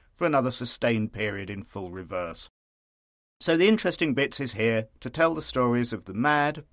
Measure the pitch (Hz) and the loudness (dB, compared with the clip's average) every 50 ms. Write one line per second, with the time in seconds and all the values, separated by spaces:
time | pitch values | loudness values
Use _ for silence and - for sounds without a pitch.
0 | _ _ _ - 170 165 147 139 123 127 120 - 127 120 - - - 120 117 110 | _ _ _ -2 0 2 2 2 2 2 -2 -4 -6 -8 -6 -2 0 0 2 2
1 | 107 104 - 98 107 104 101 98 98 95 101 98 92 - - 101 95 90 87 95 | 0 -2 -4 -4 -4 -4 -4 -4 -6 -8 -8 -10 -10 -10 -10 -8 -8 -8 -8 -10
2 | 92 80 95 90 87 82 80 - - - _ _ _ _ _ _ _ _ _ _ | -10 -6 -6 -4 -4 -6 -8 -10 -14 -16 _ _ _ _ _ _ _ _ _ _
3 | _ _ _ _ _ _ _ - - - 165 165 180 208 220 214 - 185 165 - | _ _ _ _ _ _ _ -6 -2 2 4 4 6 6 6 4 4 0 0 0
4 | 170 156 127 127 139 131 - - 139 123 98 104 110 113 113 110 110 - _ _ | 0 0 2 2 0 0 -2 -4 -6 -4 -2 0 2 2 2 2 0 -4 _ _
5 | - 131 - 160 165 165 165 156 147 - - 131 123 123 120 123 120 117 - 98 | -12 -8 0 2 2 2 2 0 -6 -4 0 2 2 4 4 2 2 0 -2 -6
6 | - - 92 104 123 147 147 147 143 147 151 147 - _ | -8 -6 -4 0 2 2 4 4 2 2 0 -4 -10 _